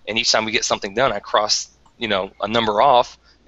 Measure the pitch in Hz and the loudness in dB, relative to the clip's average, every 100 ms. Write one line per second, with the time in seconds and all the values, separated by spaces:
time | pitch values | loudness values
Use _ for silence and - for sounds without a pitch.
0 | - 110 117 117 110 113 - 113 104 101 | -8 -4 0 0 -2 -4 -2 -4 -4 -2
1 | 135 101 - 113 107 - - _ _ - | -2 -2 -4 -2 0 -2 -6 _ _ -10
2 | 113 101 98 - 101 117 110 104 135 123 | -4 -4 -4 -6 -4 2 2 4 4 4
3 | 131 - _ _ | 2 -4 _ _